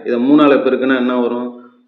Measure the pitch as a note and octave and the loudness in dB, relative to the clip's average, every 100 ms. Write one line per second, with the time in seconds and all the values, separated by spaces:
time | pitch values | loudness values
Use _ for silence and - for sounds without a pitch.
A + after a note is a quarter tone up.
0 | - A#2+ C3 D3+ D3 C3 C3 B2 C3 C3 | -6 -2 2 4 4 2 0 -2 -2 -2
1 | B2 B2+ A#2 B2 B2 - - _ | -2 -2 -4 -4 -10 -14 -20 _